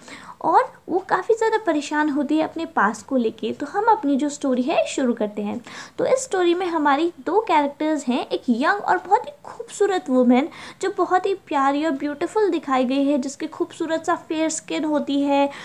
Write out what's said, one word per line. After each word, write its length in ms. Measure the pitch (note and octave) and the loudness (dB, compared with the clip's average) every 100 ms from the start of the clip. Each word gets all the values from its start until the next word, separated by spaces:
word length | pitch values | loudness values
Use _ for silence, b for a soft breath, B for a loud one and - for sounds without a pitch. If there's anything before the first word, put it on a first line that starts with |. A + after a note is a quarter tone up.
| B B B B | B B B B
और 320 | - F#4 C5 - - | 2 4 2 -4 -4
वो 160 | F4 F4+ | -4 0
काफ़ी 260 | F#4 F#4 | -2 2
ज़्यादा 240 | A4+ A4+ A4 A4 | 2 2 0 0
परेशान 420 | D4+ C#4+ D4+ D4+ | -2 0 0 0
होती 280 | C#4+ C4 D#4 | 0 0 0
है 80 | |
अपने 220 | D#4 D#4+ E4 | 0 -4 -4
पास्ट 400 | - G3+ A3 - | 0 0 0 -2
को 100 | C4 | 0
लेके। 360 | A3+ G#3+ A3 | 0 -4 -8
तो 140 | A#3+ C#4+ | -6 -4
हम 180 | G4 | -2
अपनी 320 | A4+ G#4+ C#4+ C#4 | 2 2 2 0
जो 120 | D4 | 0
स्टोरी 340 | C#4+ C#4 B3 | -2 -2 0
है 240 | B3+ G#4+ D5+ | 2 0 0
शुरू 260 | - C4 | 0 0
करते 300 | A#3 G#3 G#3 | 0 -2 -4
हैं। 180 | G#3 G#3 B B B - | -6 -8 B B B -4
तो 80 | - | 0
इस 180 | C5 | 0
स्टोरी 300 | - F#4 F4 | 0 0 2
में 120 | E4+ F#4 | 2 0
हमारी 460 | E4 D4 C#4 E4+ - C4 | 0 2 2 0 -4 0
दो 140 | F#4 | 0
कैरेक्टर्स 680 | A4+ D#4+ C#4+ C#4+ D4+ D#4 B3+ | 2 2 2 -2 -2 -2 0
हैं, 220 | B3 F#4 | -2 -2
एक 140 | F4 - | -4 0
यंग 300 | A3+ D#4 G4+ | 0 2 0
और 180 | - F4+ | 0 -2
बहुत 280 | F4 G#4+ - | 2 0 0
ही 60 | - | -12
खूबसूरत 680 | - - A#4 - G4+ F#4 F#4 | -18 -14 -14 -2 0 0 2
वुमन 380 | B3+ A#3+ B3 D#4+ B B B | 4 6 4 2 B B B
जो 120 | F#4+ G4+ | -6 -2
बहुत 280 | F4+ F#4 F#4+ | 2 2 0
ही 80 | |
प्यारी 500 | F#4+ - D4 C#4 C#4+ | -4 -2 0 2 2
और 60 | D#4+ | 0
ब्यूटीफुल 600 | C4+ D4 D4 E4+ A4 G#4 | -2 -4 -4 -2 0 2
दिखाई 340 | D#4+ - C4 | 0 0 0
गई 200 | B3+ C#4 | 2 2
है, 140 | C#4 D4 | 2 0
जिसकी 280 | C4+ - D#4 | -2 -8 -10
खूबसूरत 580 | - E4+ - D#4+ D#4+ | -6 -6 -4 -4 -2
सा 100 | D#4+ | -2
फेयर 340 | E4 - D#4 D#4+ | -4 -2 -2 -2
स्किन 360 | D#4+ - D#4+ | -2 -6 -4
होती 360 | D#4 D4 C#4 C#4 | 0 -2 0 0
है 300 | C#4+ C#4 C#4 C#4 | 2 2 2 -2